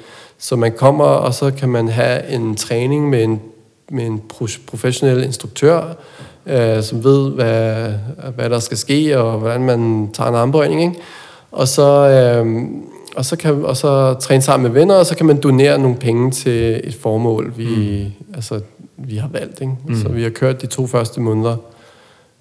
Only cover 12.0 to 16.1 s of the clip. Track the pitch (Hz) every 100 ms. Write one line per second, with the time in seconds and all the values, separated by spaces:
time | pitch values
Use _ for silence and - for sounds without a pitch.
12 | 143 131 123 120 117 113 135 - - -
13 | - - 131 165 160 143 156 127 147 139
14 | 131 127 - 135 131 131 123 123 180 196
15 | 175 165 160 143 143 131 143 143 135 123
16 | 120